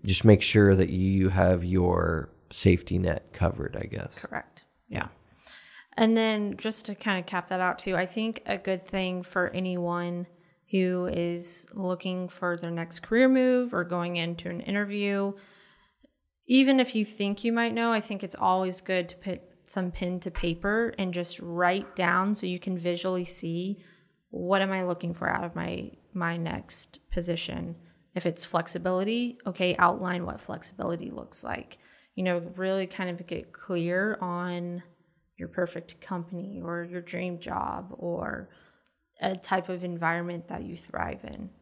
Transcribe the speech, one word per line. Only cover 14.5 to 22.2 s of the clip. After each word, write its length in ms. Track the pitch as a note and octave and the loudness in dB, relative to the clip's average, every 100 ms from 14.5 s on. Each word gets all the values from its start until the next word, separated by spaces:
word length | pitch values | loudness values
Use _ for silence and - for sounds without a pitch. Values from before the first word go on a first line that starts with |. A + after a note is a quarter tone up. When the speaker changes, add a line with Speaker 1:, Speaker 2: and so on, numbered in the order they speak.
Speaker 2:
an 100 | E3+ | -8
interview, 680 | - G3+ G3+ G#3 G3+ G3+ G3 G3 - - - _ _ _ - _ _ _ - | -2 -2 -2 -2 0 0 0 -4 -16 -20 -20 _ _ _ -20 _ _ _ 4
even 340 | B3+ C4+ C4+ | 6 8 6
if 140 | B3 | 4
you 100 | A3 | 0
think 400 | G#3+ - G3+ G3+ | -2 -2 -2 0
you 80 | A#3 | 0
might 200 | A#3 A#3 | 0 0
know, 200 | A3+ A#3 | 0 2
I 80 | A3 | 0
think 220 | G#3+ G3 | -2 -8
it's 120 | F#3+ | -8
always 460 | - F#3+ F#3 F#3 F#3 | 0 2 2 2 -2
good 280 | - F#3 F3 | 0 0 0
to 60 | - | -8
put 240 | G3 F3 - _ | -8 -8 -10 _
some 280 | - - F3+ | -8 -4 -2
pen 300 | - F3+ F3+ | -2 -4 -4
to 100 | F3+ | -6
paper 640 | E3 E3+ E3+ G3+ G#3+ A#3 - | -2 -2 -2 0 0 0 -2
and 160 | F#3 | -2
just 260 | F3 F3 - | -2 -4 -6
write 560 | E3+ E3+ F3 F#3+ G3+ - | -6 2 2 2 -4 -2
down 380 | F3 F3+ | 2 2